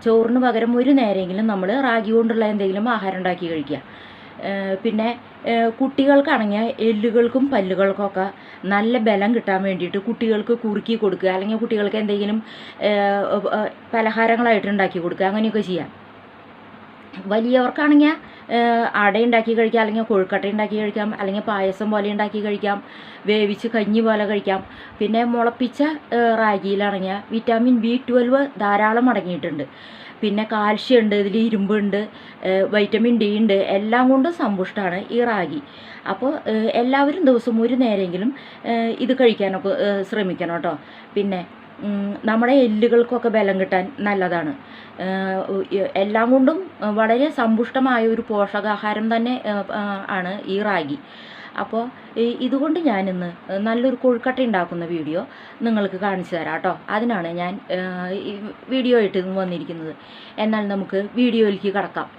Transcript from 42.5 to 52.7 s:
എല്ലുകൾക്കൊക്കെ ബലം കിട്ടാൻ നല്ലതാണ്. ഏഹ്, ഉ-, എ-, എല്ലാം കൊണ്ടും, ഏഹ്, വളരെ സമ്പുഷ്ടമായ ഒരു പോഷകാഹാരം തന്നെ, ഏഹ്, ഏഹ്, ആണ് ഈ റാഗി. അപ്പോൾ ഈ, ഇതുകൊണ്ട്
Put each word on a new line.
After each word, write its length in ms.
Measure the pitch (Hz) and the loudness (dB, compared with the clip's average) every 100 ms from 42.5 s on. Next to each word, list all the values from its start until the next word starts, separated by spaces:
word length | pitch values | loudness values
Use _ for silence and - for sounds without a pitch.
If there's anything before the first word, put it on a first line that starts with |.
| 277 | 4
എല്ലുകൾക്കൊക്കെ 640 | 240 214 233 240 233 247 233 214 | 4 4 4 4 2 0 0 0
ബലം 200 | 202 190 | 0 0
കിട്ടാൻ 240 | 190 190 185 - 208 | 0 0 -2 -4 -2
നല്ലതാണ്. 440 | 196 180 170 156 143 - - - - | 0 0 -2 -4 -8 -14 -20 -20 -10
ഏഹ്, 360 | 180 190 190 190 - | -6 -4 -2 -4 -4
ഉ-, 140 | 196 190 196 | -4 -2 -2
എ-, 120 | 190 - | -2 0
എല്ലാം 220 | 202 220 233 | 0 2 4
കൊണ്ടും, 240 | 262 262 330 381 - | 6 4 2 -6 -6
ഏഹ്, 100 | 214 208 | -4 0
വളരെ 260 | 220 233 294 302 | 2 2 2 0
സമ്പുഷ്ടമായ 600 | 233 220 233 269 262 247 226 | 2 2 0 0 2 2 2
ഒരു 100 | 226 226 | 0 -2
പോഷകാഹാരം 760 | 208 202 208 208 202 208 208 220 | 0 0 -2 -2 -2 -2 -2 0
തന്നെ, 220 | 226 233 254 - | 0 0 -2 -2
ഏഹ്, 120 | 208 196 - | -4 -4 -6
ഏഹ്, 220 | 208 196 196 196 | -4 -6 -4 -4
ആണ് 160 | 180 202 - | -4 -6 -4
ഈ 40 | 190 208 | -2 0
റാഗി. 280 | 185 151 143 - - - - - - | 0 -2 -6 -10 -20 -20 -18 -14 -8
അപ്പോൾ 200 | 202 220 240 - - - | -6 -4 -6 -10 -14 -2
ഈ, 40 | 233 240 254 | -2 0 -2
ഇതുകൊണ്ട് 320 | 269 302 | 0 0